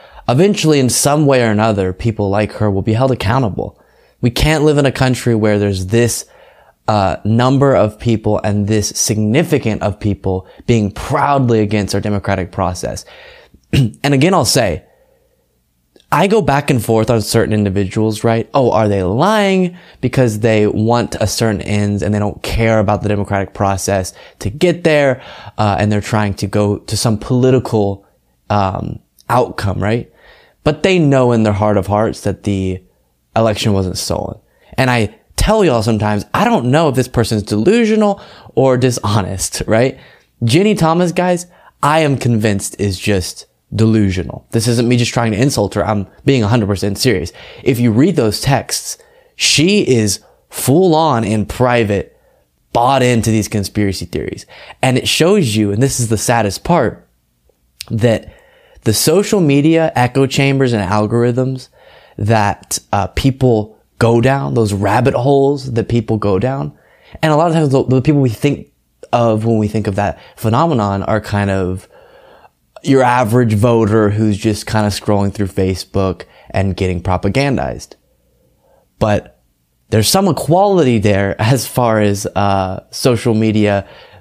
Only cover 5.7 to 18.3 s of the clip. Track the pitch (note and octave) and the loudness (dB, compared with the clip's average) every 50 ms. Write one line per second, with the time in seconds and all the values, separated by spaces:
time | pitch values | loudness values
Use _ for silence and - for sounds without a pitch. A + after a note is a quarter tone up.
5.7 | G2+ F#2+ F#2+ F#2 G#2+ A#2 A#2+ A2+ - - - _ _ _ - - _ _ _ _ | -2 -2 -4 -2 0 2 2 0 0 -4 -10 _ _ _ -20 -20 _ _ _ _
6.7 | _ _ _ - A2 G#2 G2 F#2 - - - G#2 A2 A#2 B2 B2+ C#3 C3+ C#3 C#3 | _ _ _ -2 0 0 0 0 -2 -2 -2 0 2 2 2 2 2 2 4 4
7.7 | C3 F2 G#2 A2 G#2+ - - A#2+ A2+ G#2 - G#2+ G#2+ - - G#2 G2+ G#2 G#2 G2+ | 4 4 2 0 -2 -4 -2 -2 -2 0 0 -2 -2 -2 -2 -2 -2 0 0 0
8.7 | A2 G#2+ G2+ - - - - - A2 G#2+ G#2+ G#2+ A2+ C#3+ E3 - D#3+ C3 - A#2 | 0 0 -2 -2 -4 -4 -4 -2 -2 -2 0 0 0 0 0 0 0 -2 -2 -2
9.7 | G#2 - - G#2 F#2+ - - G#2+ G2 - - F#2 F#2 F#2 - - - - - - | -4 -4 -4 -6 -4 -4 -4 -4 -4 -4 -4 -4 -4 -4 -6 -10 -20 -8 -2 0
10.7 | A#2+ A2+ G#2+ G2+ G#2+ - - - C3 D3 C#3 C#3+ C#3+ C#3 C3 A#2 A2+ A2 G#2+ G2+ | 0 0 0 -2 -4 -6 -8 -4 -2 0 0 2 2 2 2 2 2 2 2 0
11.7 | G#2+ G#2 G2+ F#2+ - G2+ F#2+ G#2 G#2 G2+ - - G2 F#2+ F2+ E2+ - - F#2+ F2 | 0 -2 -2 -2 -4 -4 -4 -2 -4 -4 -2 -2 -4 -4 -4 -6 -4 -4 -4 -4
12.7 | F2+ - - - A1 - - - - - - - - - - _ _ - _ _ | -4 -6 -6 -8 -8 -10 -14 -18 -20 -20 -20 -20 -20 -20 -20 _ _ -20 _ _
13.7 | - C3+ C3+ G#2 - - - C#3+ C#3+ C3 C3+ F3+ G3 F3 C3+ G#2+ - C#3 A#2 G2 | 0 0 0 0 -2 -4 -2 0 2 2 2 2 2 2 2 2 2 0 0 0
14.7 | D#2 - - _ _ _ _ _ _ _ _ _ _ _ _ _ _ _ _ _ | -2 -6 -8 _ _ _ _ _ _ _ _ _ _ _ _ _ _ _ _ _
15.7 | _ _ _ _ _ _ _ - - - E3 G#3 G3+ A3+ E3 C#3 C#3 C#3+ C#3+ - | _ _ _ _ _ _ _ -4 -2 0 0 2 2 2 2 2 0 0 0 0
16.7 | D3+ B2 G2+ - A2+ A2 A2 - A#2+ A2+ G#2 - - A#2 G#2+ - G#2+ G#2+ G#2 G2+ | 0 0 0 0 2 2 2 2 0 0 0 0 0 0 0 2 0 0 0 0
17.7 | F#2 G2+ G2+ F#2+ - A2 G#2+ A2 A2 G#2 - A#2 | 0 -2 -2 -2 -2 -2 -2 -2 -2 -2 -2 0